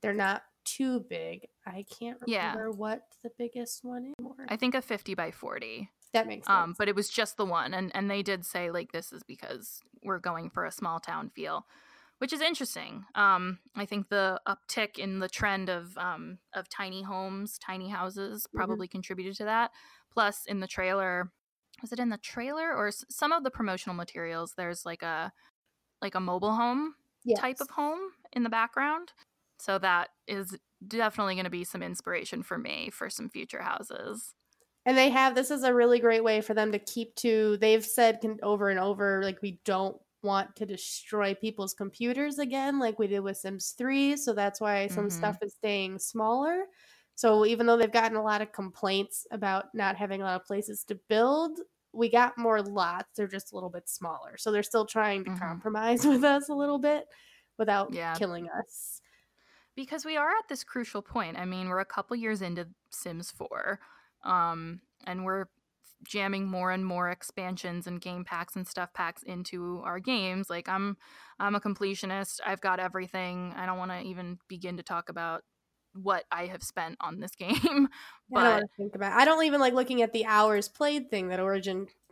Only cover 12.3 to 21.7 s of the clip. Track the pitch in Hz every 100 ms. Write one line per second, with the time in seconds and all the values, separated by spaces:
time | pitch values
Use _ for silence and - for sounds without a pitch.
12.3 | 302 339 330 269 - 156 - 196 - 202
13.3 | 185 180 185 _ - 202 202 196 208 190
14.3 | 185 - 196 - - 208 - 196 190 185
15.3 | - 214 196 190 180 175 214 180 160 160
16.3 | 185 _ - 185 - 190 190 196 190 190
17.3 | 196 202 - - 185 185 196 185 196 196
18.3 | 214 - - 185 214 180 185 185 185 185
19.3 | 196 208 226 233 - - - _ - 208
20.3 | 202 - 202 185 - 185 196 185 180 180
21.3 | - _ _ _